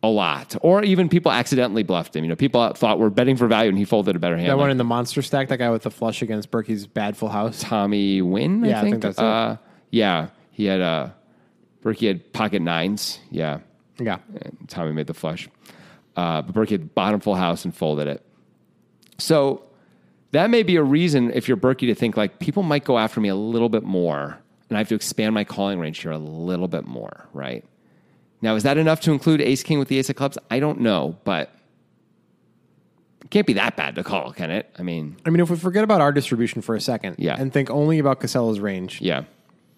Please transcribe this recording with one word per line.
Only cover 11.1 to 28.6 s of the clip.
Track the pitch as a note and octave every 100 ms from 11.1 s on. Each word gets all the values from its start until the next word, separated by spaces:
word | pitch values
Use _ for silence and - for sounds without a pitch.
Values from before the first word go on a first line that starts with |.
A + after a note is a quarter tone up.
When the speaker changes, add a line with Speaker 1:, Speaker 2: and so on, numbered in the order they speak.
| - _ _ _ _ _ _
Speaker 1:
Berkey | G#2+ G#2+ A2
had | F#2 -
pocket | - G#2+ G2
nines. | E2+ E2+ F2 G#2 - - -
Yeah. | E2 D#2 D2+ - _ _ _
Speaker 2:
Yeah. | A#2 F#2 - G2+
Speaker 1:
And | - - -
Tommy | - E2
made | D#2 D2
the |
flush. | E2 D#2+ E2 - _ - - - - _ -
Uh, | E2+ E2
but | D2
Berkey | F#2 G#2+
had | G2+ D#2
bottom | - G2 G#2+
full | G#2 F#2
house | F2+ E2+
and | F2+
folded | D#2+ D#2+ D2 D2
it. | C#2+ _ _ _ _ _ _ _ _ _ -
So | - D#3+ C#3 C3+ - _ _ _ _ _ _
that | C#3+ G3
may | A#3
be | F#3+ F3
a |
reason | C#3+ D3 F3 C#3+ A#2+
if | B2 A2+
you're | A#2
Berkey | B2+ C3 B2
to | G#2
think, | A#2+ G#2+
like, | G#2 -
people | - F3
might | F3+ D3
go | - B2
after | A2 -
me | G#2
a | G2
little | A2 A#2 A#2
bit | G#2+
more | F#2+ F#2 E2+ C#2+ C#2+ - _ _ _
and | G#2
I |
have | G#2+
to | A2
expand | - - A2
my | A2 G2+
calling | - G2 F#2+
range | D#2+ D#2+
here | E2+
a | D#2
little | D#2 D#2+ E2+ F2+ F2+
bit | E2 -
more, | B1 G#1+ - -
right? | C2+ C2+ B1 - _ _ _ _ _ _ _
Now, | A2
is | A2